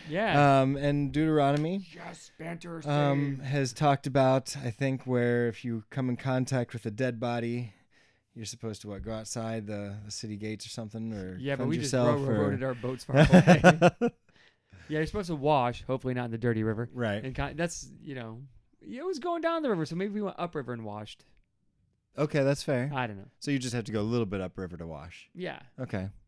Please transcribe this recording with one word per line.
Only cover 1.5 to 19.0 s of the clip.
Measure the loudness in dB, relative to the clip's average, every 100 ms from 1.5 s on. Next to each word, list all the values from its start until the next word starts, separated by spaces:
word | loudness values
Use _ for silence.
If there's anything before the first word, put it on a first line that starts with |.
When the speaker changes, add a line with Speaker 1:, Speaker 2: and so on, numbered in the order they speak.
| 2 0 -4 -8
Speaker 1:
Yes, | -14 -16 -16 -20 -14
banter | -12 -10 -10 -8 0
Speaker 2:
um, | 2 4 2 0 -2
Speaker 1:
saved. |
Speaker 2:
has | -2 0 0
talked | 2 4 4 2
about, | 4 4 4 0 -6
I | -6
think, | -2 -2 -2 -2
where | 0 2 2 0
if | -2 -6
you | -6 -6
come | -4 -2
in | -2
contact | -2 0 0 -2 -2
with | -6 -8
a |
dead | -2 -4 -2
body, | -4 -2 -4 -4 -8 -14 _ _ _ _ _
you're | -14 -12
supposed | -10 -10 -10
to, | -10
what, | -10
go | -8
outside | -8 -8 -6 -4 -6 -6
the, | -8 -8 -10 -12
the |
city | -10 -8 -6
gates | -6 -8 -10
or |
something, | -10 -10 -8 -6
or | -6 -8 -6
Speaker 1:
Yeah, | -4 -2
but | -2
Speaker 2:
cleanse |
Speaker 1:
we | -2
just | 0
Speaker 2:
yourself, | 2 2 2 0
Speaker 1:
row-, | 0
Speaker 2:
or | 0
Speaker 1:
rowed | 0
our | -4 -4
boats | -6 -8
far | 2 6
away. | 10 10 10 10 8 8 6 6 0 -2
Speaker 2:
<laughs> | _ _ _ _ _ -20 -6
Speaker 1:
Yeah, | -2
you're | -2
supposed | -4 -4
to | -2
wash, | 2 4 2 -2 -4
hopefully | -2 -2
not | -2 -4
in |
the | 0
dirty | 0 2
river. | 0 -2 -4
Speaker 2:
Right. | -2 -2 -2
Speaker 1:
And | -4
ki-, | -6 -6 -4
that's, | -4 -6 -14 -16
you | -12
know, | -12 -10 -14 -18 -20 _ _ -16
it | -10